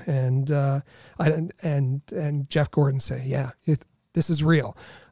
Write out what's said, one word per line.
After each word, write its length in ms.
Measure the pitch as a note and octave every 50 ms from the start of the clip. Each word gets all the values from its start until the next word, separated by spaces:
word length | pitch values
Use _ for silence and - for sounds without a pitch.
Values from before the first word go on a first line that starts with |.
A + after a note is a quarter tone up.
| -
And, 460 | - C#3+ C3 B2+ B2+ B2+ C3+ C3+ C#3+ D3+
uh, 300 | C#3+ C#3 C#3 C#3 C#3 - _ - - - - - -
I 120 | D3+ D#3
don't, 200 | D#3 D#3+ D#3+ F#3+ - _ -
and, 400 | E3 D3 C#3+ C3+ B2+ C3+ C#3 - - -
and 340 | D3 D3+ D3 D3 C#3+ C#3 -
Jeff 200 | - D#3 D3 -
Gordon 300 | - D3+ D3 C#3 C3+ C3
say, 220 | - - B2 B2 B2+
"Yeah, 280 | C3 C3+ C#3 C3 B2 - _ -
it, 160 | E3 D3+ - - _ _ _ _ _ -
this 160 | E3+ D3+ -
is 160 | E3+ C#3+ D3+
real." 320 | D#3+ E3 D3+ B2+ - - - - - - - - _